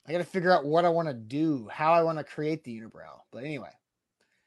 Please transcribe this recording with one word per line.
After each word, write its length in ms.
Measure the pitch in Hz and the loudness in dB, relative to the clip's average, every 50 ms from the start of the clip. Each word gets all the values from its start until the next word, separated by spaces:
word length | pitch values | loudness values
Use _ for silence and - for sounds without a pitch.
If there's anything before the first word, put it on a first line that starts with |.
| _ - | _ -4
I 40 | |
gotta 120 | 156 175 170 | -4 -4 -4
figure 280 | - - 190 165 185 | -4 -4 0 4 4
out 140 | 180 160 139 | 4 4 4
what 200 | 147 151 170 175 | 2 2 4 4
I 40 | 175 | 4
wanna 240 | 165 165 165 156 131 | 2 2 0 -2 -4
do, 540 | 117 110 107 135 147 160 160 147 127 107 104 | -8 -8 -6 -4 -2 0 0 0 -2 -4 -8
how 220 | - - 156 160 170 | -6 -2 2 4 6
I 100 | 170 165 | 6 4
wanna 200 | 165 160 151 147 | 4 0 -2 -6
create 400 | - - - 151 151 160 156 - | -8 -8 -6 -4 -4 -4 -4 -6
the 160 | 123 117 110 | -10 -12 -12
unibrow. 400 | 113 107 - 80 80 78 67 62 _ _ | -14 -16 -18 -18 -20 -20 -20 -20 _ _
But 120 | - 110 131 | -14 -12 -10
anyway. 260 | 156 151 131 98 69 - _ _ _ _ _ _ _ _ _ _ _ _ _ _ | -8 -8 -10 -10 -14 -18 _ _ _ _ _ _ _ _ _ _ _ _ _ _